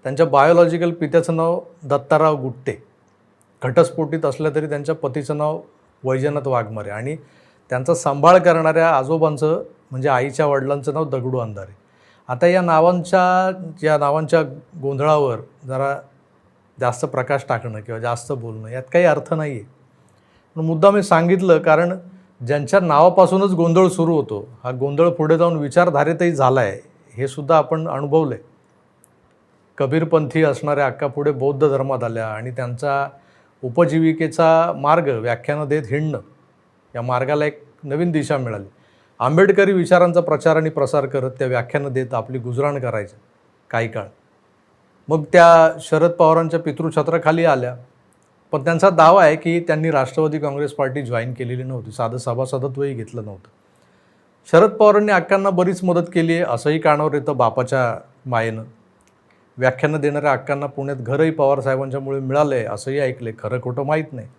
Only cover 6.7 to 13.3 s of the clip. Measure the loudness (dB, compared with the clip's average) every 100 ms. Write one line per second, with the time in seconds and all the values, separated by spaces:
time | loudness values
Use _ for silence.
6.7 | -10 -10 -10 -10 -10 -14 _ _ _ _
7.7 | -6 -2 -2 0 2 6 8 6 4 2
8.7 | 2 2 2 0 0 0 0 -2 -2 -6
9.7 | _ _ -4 0 0 0 0 0 0 -2
10.7 | -4 -4 -4 -4 -4 -4 -6 -6 -10 -16
11.7 | -20 _ _ _ _ -10 0 2 4 2
12.7 | 4 4 2 0 2 4